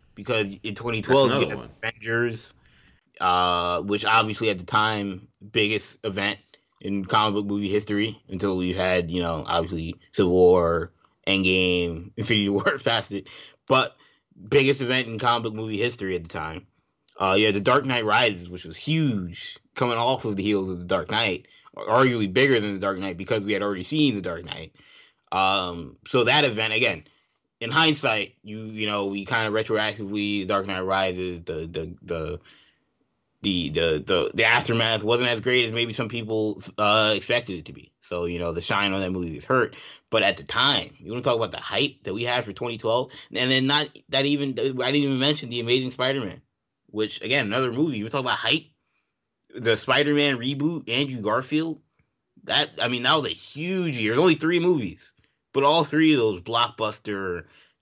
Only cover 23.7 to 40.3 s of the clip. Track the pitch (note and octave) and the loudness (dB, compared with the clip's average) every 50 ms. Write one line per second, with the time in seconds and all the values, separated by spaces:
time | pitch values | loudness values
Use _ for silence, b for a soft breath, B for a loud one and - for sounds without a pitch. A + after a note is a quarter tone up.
23.7 | G2+ F#2 F2+ - D3 D#3 D3+ C3+ A2 G2+ F2+ F#2 E2+ E2 E2 D#2+ - D#2+ D#2+ - | -4 -4 -6 -4 0 2 2 2 2 0 -4 -6 -8 -8 -10 -12 -12 -12 -14 -16
24.7 | _ b b b b b b b b b b - F2 F#2 F#2+ F#2+ G2 G2 F#2 F2+ | _ b b b b b b b b b b -4 0 0 2 2 2 0 0 -2
25.7 | F2 E2+ D#2+ - - _ - - - B2+ A#2 A#2 C3 D3+ D3 C3 G#2+ G#2+ A2 A2 | -6 -8 -10 -12 -16 _ -10 -2 0 2 2 4 4 4 4 2 0 0 -2 0
26.7 | G#2+ A2+ B2 A2 F2+ D2+ - b b b b b b b _ _ _ - A#2 A#2 | 0 0 0 0 -2 -4 -10 b b b b b b b _ _ _ -10 -8 -2
27.7 | C3 D#3+ E3 D#3+ D3+ C#3 C#3+ B2+ A2 G#2 G2 - _ _ - G#2+ G#2 A2 A2 A2 | 0 2 4 4 2 2 0 0 0 0 -2 -6 _ _ -16 -12 -12 -10 -10 -10
28.7 | A2 G#2+ G#2+ G#2 G#2 G#2 G2+ G2 G2 G2+ G2 - B2+ A2+ A2 G#2+ G#2 A2 A2 - | -6 -4 -4 -2 -2 -2 -2 -2 -2 -4 -4 -2 0 0 0 0 0 0 0 0
29.7 | A2 G#2+ G#2+ G#2+ G2+ A2 G#2 G2 G#2 G#2 G#2 G#2 G2+ G2+ F#2+ F#2 G#2 G2 F#2+ G2+ | 0 0 0 -2 -4 -6 -8 -6 -4 -2 -2 -2 -2 -2 -2 0 -2 -2 -2 -2
30.7 | F#2+ F#2 F#2 F#2 F#2+ G2 F#2+ F#2 F2+ F2+ F#2 F2+ F2 E2+ E2+ - E2 D#2 E2 E2 | -4 -4 -2 0 0 2 2 0 -2 -2 -4 -6 -6 -8 -8 -8 -6 -6 -6 -6
31.7 | E2+ D#2 E2 E2+ E2+ - - E2 E2+ E2 D#2 D2+ D#2+ E2 b b b b b b | -8 -8 -8 -8 -12 -14 -8 -8 -6 -6 -4 -6 -8 -10 b b b b b b
32.7 | b b b b b _ _ _ _ _ _ _ _ - - G2+ F#2 F2+ D#2+ C#2+ | b b b b b _ _ _ _ _ _ _ _ -4 -2 0 0 0 -2 -2
33.7 | D2+ E2 E2 E2 D#2 D2+ - - F#2+ F2 - - - G2+ A2+ A2 A#2 A#2+ - - | 0 0 2 2 2 0 0 0 0 2 2 0 0 2 4 4 4 4 2 0
34.7 | A2+ A2+ A2+ A2+ A2+ G#2+ G#2 G#2+ A#2+ A#2+ B2+ A#2+ A#2+ A2 A2 B2+ B2 B2+ A#2+ A2+ | 0 0 2 0 0 0 0 0 0 2 2 0 0 0 0 0 2 2 2 0
35.7 | A2 A#2 A#2+ A#2 A2 - A#2+ G2+ A#2+ A#2 A2 G#2+ A2 A2 G#2+ G#2+ - - - - | 0 -2 -4 -4 -4 -6 -6 -4 -6 -8 -6 -4 -2 0 0 -2 -4 -6 -12 -10
36.7 | - - G#2 G#2 G#2 A2 G#2+ G#2+ G#2+ G2 F#2+ - A#2 B2 A#2+ - F#2 E2 D#2 - | -4 0 2 4 4 4 4 4 2 0 0 0 0 0 0 -4 -10 -10 -10 -14
37.7 | C#2 - - _ _ _ _ - F2+ F2 F2 F2 F2 F2 E2+ E2+ E2 E2+ E2+ - | -18 -18 -20 _ _ _ _ -8 -6 -4 -4 -4 -4 -4 -4 -4 -4 -4 -2 -2
38.7 | A2 G2 G2+ G2 F#2+ G2 F#2+ F#2 F#2 F#2 F2+ E2 D#2 B1 - - C3 B2+ A2 - | 0 0 0 0 0 -2 -2 -2 -2 -4 -4 -6 -8 -8 -2 0 2 2 2 0
39.7 | B B B B B B B - - A2 F#2+ G2+ | B B B B B B B -2 0 2 2 2